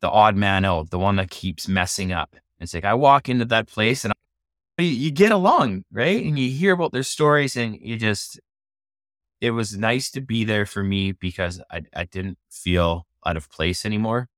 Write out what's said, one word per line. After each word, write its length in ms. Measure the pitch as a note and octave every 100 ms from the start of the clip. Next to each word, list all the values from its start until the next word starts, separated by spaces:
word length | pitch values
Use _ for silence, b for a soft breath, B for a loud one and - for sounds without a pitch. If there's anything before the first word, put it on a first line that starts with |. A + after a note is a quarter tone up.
the 80 | F#2
odd 260 | G#2+ G#2+ G2+
man 300 | G2+ G2 G2
out, 240 | E2+ E2
the 80 | F2+
one 200 | F#2+ G2
that 120 | F#2
keeps 380 | - F#2+ E2+ -
messing 440 | F#2+ F2+ - F#2
up. 240 | F2+ D2+ _ _ _
It's 140 | E2+
like, 120 | E2+ F#2+
I 100 | A2+
walk 340 | C#3 C#3 C3
into 160 | B2 A#2
that 220 | A2+ A2
place 360 | - A2 C3+
and 100 | A#2
I, 680 | G2 _ _ _ _ _ -
you, 80 | F3
you 220 | B2 D3
get 200 | C#3+ G#3
along, 500 | G#3 F#3 D#4+ C3+ F#2+ -
right? 320 | G2+ C3 G#3 -
And 140 | D3
you 100 | B2+
hear 240 | C3 F#3+
about 200 | F3+ E3
their 100 | A#2+
stories 540 | C3+ - D3+ D3 C#3 B2
and 200 | A#2 G#2+
you 180 | - A2+
just, 420 | A2 G2+ - - _ _ _ _ _ _ _ _ _ _
it 100 | A#2
was 260 | A#2 G#2+ G2+
nice 320 | A2 B2 C3
to 100 | -
be 240 | C3 A2+ A2
there 200 | G#2+ G#2
for 180 | -
me 280 | G2 G2 F#2+
because 500 | F#2+ F#2 F2 F2+ F2 -
I, 120 | E2+ D#2+
I 120 | - F2
didn't 320 | F#2+ F#2+ F#2 _
feel 560 | - - F2+ E2+ E2+ - _ -
out 120 | E2
of 140 | -
place 340 | - D#2+ F2+ G#2+
anymore. 440 | G#2+ A2 A#2 B2